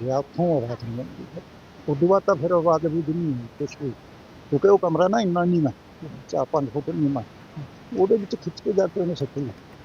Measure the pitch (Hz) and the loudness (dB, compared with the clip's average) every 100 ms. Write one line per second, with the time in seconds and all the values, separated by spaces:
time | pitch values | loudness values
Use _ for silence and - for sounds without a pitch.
0 | 123 135 139 - 175 147 117 117 117 117 | -2 -2 -2 -2 0 0 -2 -8 -8 -8
1 | - - 123 - - - - - - 139 | -10 -14 -14 -16 -16 -20 -20 -10 -4 2
2 | 175 196 202 165 165 180 165 160 160 165 | 4 4 4 0 2 2 4 2 2 -2
3 | 151 165 165 123 113 - 143 - 143 107 | -2 -2 -2 -4 -6 -10 -10 -6 -8 -8
4 | - - - - - 143 196 196 175 160 | -16 -20 -20 -16 -2 4 6 6 4 2
5 | 185 226 196 175 175 175 139 - - - | 2 2 0 2 2 2 0 -2 -18 -18
6 | 160 - - - 131 156 131 135 156 165 | -16 -16 -6 -4 0 -2 -2 -4 -4 0
7 | 143 135 107 - - - - - - 220 | 0 0 -6 -16 -18 -16 -16 -18 -6 0
8 | 185 220 196 - 175 - 208 196 180 196 | 2 2 -2 -8 -8 -8 -2 0 0 -2
9 | 175 170 135 143 131 - - - | -4 -2 -6 -6 -8 -10 -20 -20